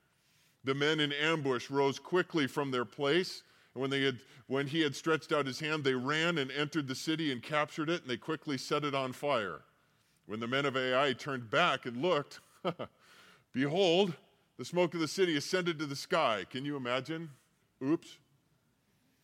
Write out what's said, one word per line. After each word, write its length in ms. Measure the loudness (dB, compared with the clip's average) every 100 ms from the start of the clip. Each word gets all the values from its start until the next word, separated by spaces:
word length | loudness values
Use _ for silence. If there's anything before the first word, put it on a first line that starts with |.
| _ _ _ _ _ _
The 120 | -4 0
men 240 | 2 2
in 120 | 0
ambush 580 | 0 0 2 0 -2 0
rose 300 | 2 2 0
quickly 460 | -2 0 2 0 0
from 240 | 0 0
their 160 | 0 -2
place, 580 | -2 2 2 0 -6 -18 _ _
and 80 | -6
when 80 | -2
they 140 | 2
had, 160 | 0 0 -10 -16 -4
when 200 | -2 0
he 140 | 0
had 140 | 0 0
stretched 360 | 0 0 2
out 140 | 0 0
his 140 | -2
hand, 240 | -2 0
they 100 | 2
ran 440 | 2 0 0 2 0
and 140 | -2
entered 360 | -2 -2 -2 -2
the 80 | -4
city 360 | -2 -2 0
and 100 | -2
captured 480 | -2 0 0 -2 -2
it, 120 | -2
and 80 | -4
they 80 | -6
quickly 400 | -4 -6 -4 -4
set 260 | -2 -2
it 100 | 0
on 200 | -2 -4
fire. 480 | -4 0 0 0 -8 _ _ _ _ _ _ -10
When 140 | -6
the 80 | -2
men 180 | 0 2
of 100 | 0
Ai 380 | 2 2 2
turned 360 | 0 -4 -8 0
back 360 | 2 2 2 -4
and 160 | -2
looked, 380 | 0 0 -2 -14 _ _
<laughs> 100 | -6 -6 -10 _ -20 -20 -20 -20 _
behold, 600 | -2 0 4 4 6 4 0 _ _ _ -14
the 80 | -4
smoke 280 | 0 2
of 60 | 0
the 80 | -2
city 300 | 2 2 2
ascended 420 | 0 0 0 -2
to 60 | -4
the 100 | -6
sky. 500 | -2 2 4 2 -2
Can 160 | -6 -6
you 100 | -4
imagine? 540 | -2 -2 -2 -8 -8 -16 _ _ _ -6
Oops. 360 | 0 0 -2 -20 _ _ _ _ _ _ _ _ _ _